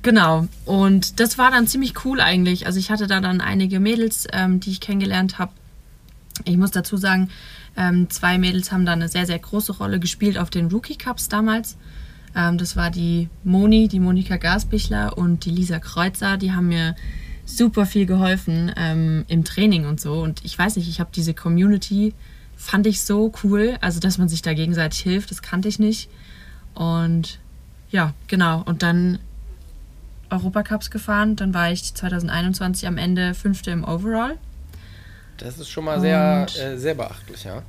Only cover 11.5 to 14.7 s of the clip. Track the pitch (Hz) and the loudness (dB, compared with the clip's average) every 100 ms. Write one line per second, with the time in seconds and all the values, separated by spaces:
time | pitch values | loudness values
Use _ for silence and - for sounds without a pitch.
11.5 | 220 220 - - - - - - 180 170 | 0 -2 -14 -18 -16 -16 -18 -8 0 2
12.5 | 175 180 - 170 170 170 170 170 - 185 | 2 0 -2 -2 0 0 0 -2 -4 2
13.5 | 185 208 220 220 190 180 185 185 180 170 | 4 8 8 6 4 4 2 2 -2 0
14.5 | 190 - | 0 0